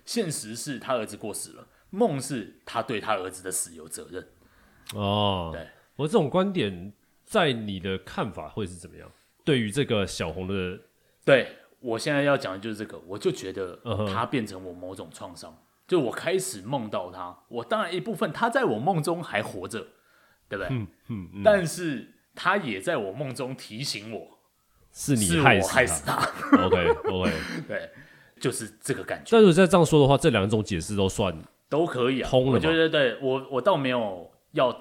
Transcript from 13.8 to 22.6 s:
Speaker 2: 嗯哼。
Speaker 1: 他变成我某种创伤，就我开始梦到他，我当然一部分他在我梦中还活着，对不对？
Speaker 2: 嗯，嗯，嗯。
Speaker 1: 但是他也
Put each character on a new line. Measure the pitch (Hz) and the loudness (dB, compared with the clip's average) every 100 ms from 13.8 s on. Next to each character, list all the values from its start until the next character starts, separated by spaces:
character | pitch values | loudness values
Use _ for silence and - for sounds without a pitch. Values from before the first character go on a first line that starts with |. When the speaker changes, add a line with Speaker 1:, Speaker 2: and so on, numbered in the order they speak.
Speaker 2:
嗯 | 120 104 | -6 -2
哼。 | 107 | -2
Speaker 1:
他 | 98 117 | -2 -2
变 | 139 104 | -2 -4
成 | 92 | -8
我 | 95 | -14
某 | 87 90 98 | -12 -12 -12
种 | 87 | -14
创 | - 101 85 | -14 -16 -16
伤， | 87 - _ _ - | -18 -20 _ _ 0
就 | 180 | 2
我 | 123 | 2
开 | - - 185 | -2 -2 0
始 | - 101 | -2 -8
梦 | 95 139 110 | -4 -4 -4
到 | 104 90 | -6 -6
他， | 90 90 92 - | -10 -12 -14 -12
我 | 117 | -8
当 | 117 220 | -2 -2
然 | 185 | -2
一 | 180 | -4
部 | 196 196 | -4 -4
分 | 190 | -4
他 | 143 226 | -2 0
在 | 269 | 2
我 | 220 110 | 2 0
梦 | 143 180 | 0 0
中 | 147 170 | 0 -2
还 | 165 104 | -2 -4
活 | 107 107 95 | -4 -6 -8
着， | 110 - _ _ _ _ _ - | -10 -10 _ _ _ _ _ -10
对 | 101 | -6
不 | |
对？ | 90 | -4
Speaker 2:
嗯， | 127 101 _ - | -4 -6 _ -10
嗯， | 110 87 | -10 -8
嗯。 | 92 | 0
Speaker 1:
但 | 101 - 165 | 4 4 2
是 | 175 170 127 - _ _ | -4 -6 -6 -10 _ _
他 | - 175 | -6 -2
也 | 202 | 0